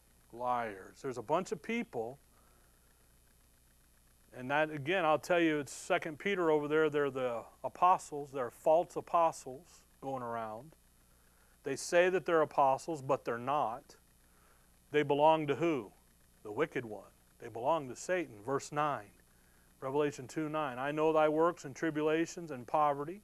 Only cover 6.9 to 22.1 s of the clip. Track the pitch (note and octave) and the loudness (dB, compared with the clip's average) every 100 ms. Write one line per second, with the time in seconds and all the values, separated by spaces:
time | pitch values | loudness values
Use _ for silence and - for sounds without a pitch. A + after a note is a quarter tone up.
6.9 | D3 C#3+ C3 B2+ A#2 G#2 - C3 - F3+ | 2 0 0 -4 -4 -8 -12 -12 2 4
7.9 | E3+ - D3 C#3+ C3+ A#2+ - - D#3+ E3+ | 4 0 -10 -8 -6 -6 0 4 4 4
8.9 | - - F3 E3 - - C3 - - _ | -6 0 2 2 0 -10 -16 -18 -20 _
9.9 | _ C3+ C3+ A#2+ A#2 A2 A2 D3+ - _ | _ -8 -6 -4 -6 -6 -10 -14 -20 _
10.9 | _ _ _ _ _ _ _ - C3+ - | _ _ _ _ _ _ _ -8 -6 2
11.9 | F3 F#3 F#3 - E3 D3 - C#3 C3 - | 4 4 2 2 4 4 4 4 4 -2
12.9 | D#3+ C3+ C3+ - A#2+ B2 D3 A#2 B2 - | -6 -2 -2 0 -4 -2 0 0 -4 -12
13.9 | - _ _ _ _ _ _ _ _ _ | -20 _ _ _ _ _ _ _ _ _
14.9 | D3 D3 C#3+ D3+ D#3+ D3+ C3 E3+ D3 G2 | 0 2 4 6 4 2 0 0 0 -4
15.9 | - _ _ _ _ G#2+ G#2 D#3+ C#3+ A#2 | -16 _ _ _ _ -10 -4 -2 -4 -8
16.9 | G#2 F#2+ _ _ _ A#2 A2 B2+ E3 C3+ | -12 -16 _ _ _ -14 -4 0 0 -2
17.9 | A2 - F3+ C#3+ G#2+ G#2 C#3 - D3 D3+ | -10 -4 -4 -4 -10 -4 -4 -2 -2 -2
18.9 | B2+ G#2 - _ _ _ _ _ _ C3+ | -4 -8 -20 _ _ _ _ _ _ -4
19.9 | C#3 D3 C#3+ B2+ - D3+ D#3 D3 B2 C#3 | 0 0 -2 -8 -6 -4 -4 -4 -4 -4
20.9 | D3+ D#3+ D#3 D#3 D#3 E3 E3+ D3 B2+ E3 | 0 2 4 4 4 2 0 -10 -6 -4
21.9 | D3+ D3+ | 0 0